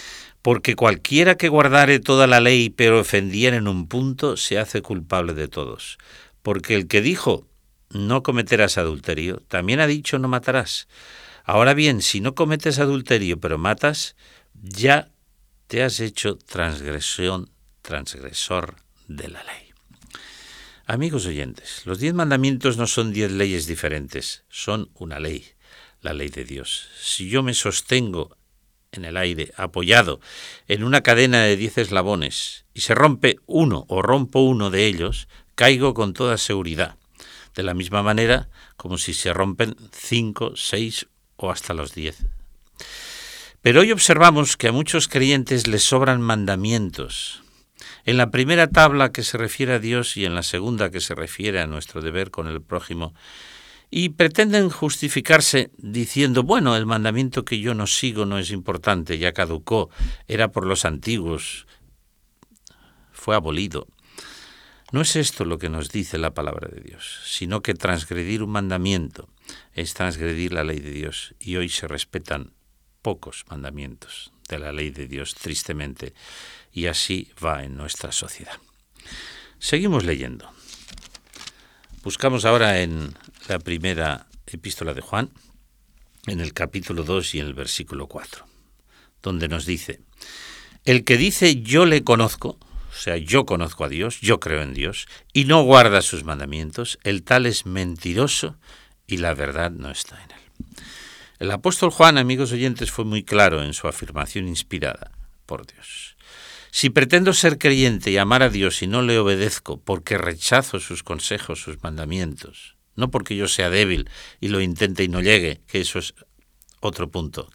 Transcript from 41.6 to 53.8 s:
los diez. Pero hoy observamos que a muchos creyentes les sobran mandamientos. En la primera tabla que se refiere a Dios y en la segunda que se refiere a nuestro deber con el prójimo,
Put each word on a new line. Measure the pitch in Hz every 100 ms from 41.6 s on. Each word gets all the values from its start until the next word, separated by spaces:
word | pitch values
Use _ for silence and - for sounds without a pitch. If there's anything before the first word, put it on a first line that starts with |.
| -
los | 82 71
diez. | - 78 - - - - - _ - - - - - - - - -
Pero | 117 131
hoy | 220
observamos | 208 - 156 170 151 135 -
que | 117
a |
muchos | 123 156 165 -
creyentes | 139 135 139 117 127 113
les | 104
sobran | - 131 131 127
mandamientos. | 117 107 98 95 107 113 95 73 62 - - - _ _ _ - - -
En | - 123
la | 117
primera | 127 131 170 160
tabla | 165 156 143 131
que | -
se | 107 113
refiere | 110 - 131
a | 120
Dios | 113 123 117 104
y | 95
en |
la | 85
segunda | 82 90 107 113 95
que | 90
se | -
refiere | 78 80 - 104 95
a | 78
nuestro | 78 - 80
deber | 80 87 95
con | - 80
el | 80
prójimo, | 78 87 - 85 80 - - - - - - -